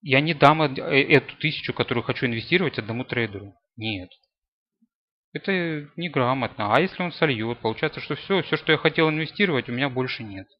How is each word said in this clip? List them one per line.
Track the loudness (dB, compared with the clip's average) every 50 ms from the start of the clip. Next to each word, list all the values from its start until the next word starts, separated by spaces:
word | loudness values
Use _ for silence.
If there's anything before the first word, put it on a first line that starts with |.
| 0
я | 4 4 4
не | 4 2 2
дам | 6 6 6 6 6
од-, | 2 0 0
э, | -4 -4
эту | 2 2 2 4 6 6 4 4 2 -14
тысячу, | -4 -4 -4 -4 -4 -6 -8 -2
которую | -2 -2 0 0 -2 -2
хочу | -2 -4 -2 -2
инвестировать, | -2 -2 -4 -2 0 0 2 2 0 -2
одному | -4 -6 -6 -6 -8 -6
трейдеру. | -4 -2 -2 -2 -4 -6 -10 -14 -14 _ _ _ _ _
Нет. | -8 -6 -4 -4 -6 -8 -12 -18 _ _ _ _ _ _ _ _ _ _ _ _ _ _ _ _ _ _ _ _ _ _ _ _
Это | -8 -4 -2 -2 0 0 -2 -4 -6 -8 -10 _
неграмотно. | -8 -8 -4 0 0 2 2 2 0 -2 -4 -4 -4 -2 2 4
А | 4
если | 4 2 -2 -6
он | -6 -6
сольёт, | -2 0 0 0 2 0 -2 -4 -6 -2
получается, | -2 -4 -2 0 -4 -4 -4 -6
что | -8 -8 -8
всё, | -8 -4 -2 0 0 0
всё, | 0 -4
что | -2 2 2
я | 2
хотел | 4 4 0 2 4 2 2
инвестировать, | 2 0 -4 -6 -2 0 0 2 2 0 -2 -2
у |
меня | -4 -2 -2 -2
больше | -2 -2 -4 -4 -6 -10 -10
нет. | -12 -12 -12 -14 _ _ _